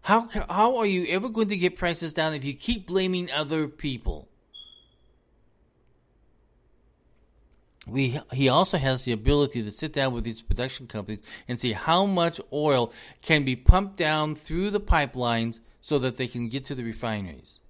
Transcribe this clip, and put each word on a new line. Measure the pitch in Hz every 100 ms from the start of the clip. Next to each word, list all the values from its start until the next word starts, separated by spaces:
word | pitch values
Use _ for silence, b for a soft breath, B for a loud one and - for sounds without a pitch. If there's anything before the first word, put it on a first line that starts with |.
How | - 214 233
ca-, | - -
how | 180 226 254
are | 214
you | 185 175
ever | 180 240
going | 214 214
to | 202
get | 180 180
prices | 175 165 165
down | 160 160
if | 151
you | 135
keep | 131 - 233 185
blaming | 185 185 185 175
other | 139 147 156 151
people? | - 147 123 - 78 - _ _ - - _ _ _ _ _ _ _ _ _ _ _ _ _ _ _ _ _ _ _ _ _ _ _ _ _ _ _ _ _ _ _ -
We, | 120 135 139 -
he | 123 135
also | 135 185 175
has | 135 127
the | 127
ability | 113 113 147 143 120
to | 104
sit | - 156
down | 143 135
with | 120
these | 113 110
production | - - 131 - 123
companies | 107 101 107 B B B
and | 120
see | 127
how | 101 - 170 202
much | 185 170 - -
oil | 143 151 135 117 B B B
can | - 156
be | 135
pumped | 123 - 180 196 196
down | 160 156 151
through | 151 - 165 202
the | 202
pipelines | - 165 139 127 120 117 113 113 _ _
so | - 147
that | 127 120
they | 127
can | 120 120
get | 131 127
to |
the | 127
refineries. | 117 110 120 107 92 69 - - -